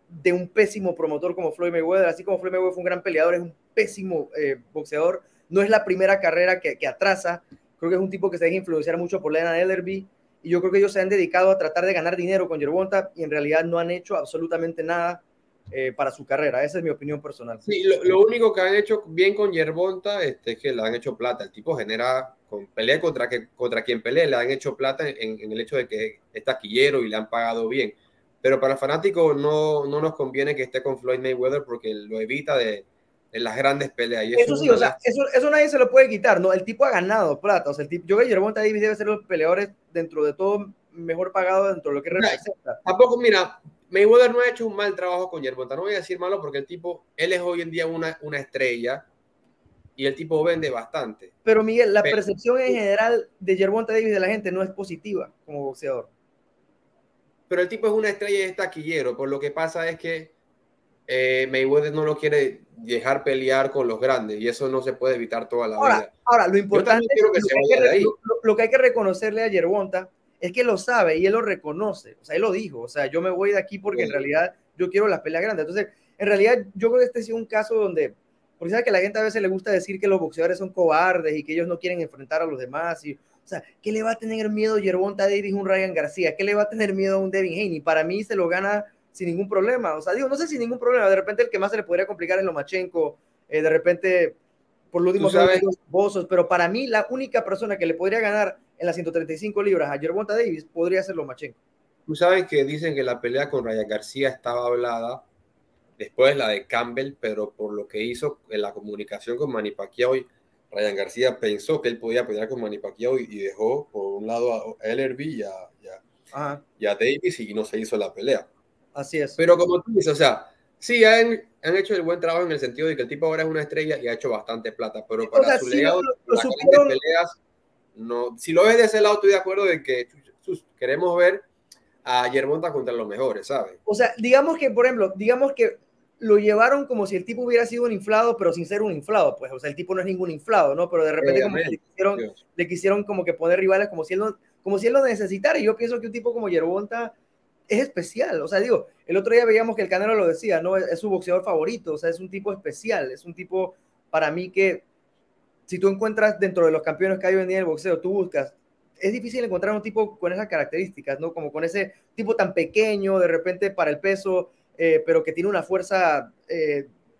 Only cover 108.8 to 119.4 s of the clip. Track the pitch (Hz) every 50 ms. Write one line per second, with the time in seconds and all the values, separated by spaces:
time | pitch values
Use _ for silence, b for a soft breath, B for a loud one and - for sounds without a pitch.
108.8 | 101 104 104 101 104 - 104 101 - 117 120 123 147 139 123 110 107 104 - -
109.8 | 101 - _ - 123 123 135 131 127 _ _ _ _ _ _ _ _ _ - 101
110.8 | 107 104 98 95 98 - - 117 127 127 120 - - 107 104 101 - - 160 147
111.8 | - 120 117 117 - 113 113 123 120 107 104 107 110 113 131 123 113 107 107 101
112.8 | - 101 - - 117 123 135 127 117 - 104 101 98 98 98 107 110 117 131 147
113.8 | 147 _ - 104 98 98 98 101 107 110 117 117 120 123 113 110 107 110 107 -
114.8 | 110 110 120 131 135 131 123 131 147 160 143 113 104 98 95 95 92 90 _ _
115.8 | - 95 92 95 _ _ _ _ _ _ - 139 147 143 143 143 - _ _ -
116.8 | 107 101 101 101 113 123 139 143 - 185 - - 113 101 104 110 107 - - 110
117.8 | 110 107 117 104 101 92 - - 107 139 131 92 - - _ _ _ _ _ _
118.8 | _ _ - 143 139 - - 156 143 131 - -